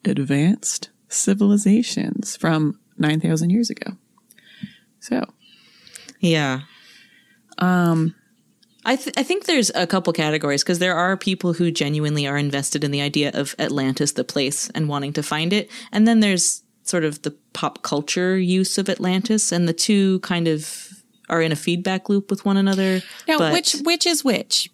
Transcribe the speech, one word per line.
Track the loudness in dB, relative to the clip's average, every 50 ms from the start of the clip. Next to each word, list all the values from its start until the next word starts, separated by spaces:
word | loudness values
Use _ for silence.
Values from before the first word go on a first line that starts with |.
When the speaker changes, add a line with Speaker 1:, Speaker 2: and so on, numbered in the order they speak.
| _
Speaker 1:
advanced | 0 0 0 0 0 2 2 4 2 2 2 -2 -6 -6 -6 -10 -14 _ _ _ _
civilizations | -6 -2 0 0 2 2 4 4 4 4 4 4 4 4 2 0 -2 -4 -4 -4 -4 -4 -6 -8 -8
from | -2 0 0 2 2 0 0 -2 _ _ _ _
nine | -2 0 0 2 2
thousand | 0 0 0 2 2 2
years | 2 2 0 -2
ago. | -4 -8 -10 -12 -12 -14 _ _ _ _ _ _ -20 _ _ -20 -18 -18 -18 -18 -18 _ _ _ _ _
So. | -8 -6 -4 -4 -4 -6 _ _ _ -20 -20 _ _ -20 _ _ _ -20 -20 -20 -20 -20 -8 _
Speaker 2:
Yeah. | 2 2 2 2 2 0 -2 -4 -6 -12 -20 -20 -20 -20 -20 -20 -20 _ _ _ _ _ _ _ _ _ -4 -2
Speaker 1:
Um, | 0 2 4 4 4 4 2 2 0 0 -2 _ _ _ _ _ _ _ _ _ _ _ _ _ _
Speaker 2:
I | -2 -2
th-, | -2 -2 -6 -4
I | -4 -2
think | 0 -2 -2 0
there's | 0 2 2 2 2 0
a | 0 0
couple | 0 0 0 0 0 0
categories, | 0 0 0 0 0 0 0 0 0 0
'cause | 0 0 0
there | 2 0 2
are | 2 2 0 0
people | 0 -2 -2 -2 0 0 -2 0
who | 2 0 0
genuinely | 0 0 -2 0 0 0 0 0 0 0 0
are | 0 0
invested | 0 -2 0 -2 -2 -4 -2 -4 -2 -2
in | -2
the | -2 -2
idea | -2 -2 0 0 -2 0 0
of | -2 -4 -4 -4 -4
Atlantis, | -4 -2 -2 0 0 0 0 0 -2 -2 -2
the | -4 -6
place, | -4 -2 -2 -2 -2 -2 -6 -8 -6 -4
and | -4 -2 -2
wanting | -2 -4 -6 -4 -6
to | -6 -4
find | -2 -2 -2 0 0 0
it. | 0 -2 -4 -14 -20 -18 -6
And | 2 4 4
then | 6 6 6
there's | 6 4 4 2 0 0 -2 -4 _ _ _ _ _
sort | -4 -2 0 0
of | 0 -2 -4
the | -8 -8 -10 _ _ _ _
pop | -4 -4 -4 -6 -6 -6
culture | -4 -4 -2 -2 -2 -2 0 0 2 2
use | 2 2 2 2 2 2 0 0
of | -2 -2 -2
Atlantis, | -2 -2 0 0 0 0 0 0 0 0 0 0
and | 0 0 0
the | 0 0
two | -2 0 2 4 4 4 4 2 0
kind | 0 -2 -2 0 2
of | 0 0 0 -4 -10 -12 -14 -16 -18 -20 -20 _ _ _ _ _ -2
are | 0 0
in | 2 0
a | 0
feedback | -2 0 -2 -2 0 0 -2 -4 -4 -2 0
loop | 0 0 0 -2
with | -6 -2 0
one | 0 2
another. | 2 2 2 2 2 0 0 0 -2 -4 -8 -18 -12 -2
Speaker 1:
Now, | -2 0
Speaker 2:
But | 2 2 2 2
Speaker 1:
which, | 2 0 0 -4 -2 0
which | 0 0 2 2
is | 0 0 0 2
which? | 0 0 0 -2 _ -2 -4 -4 -4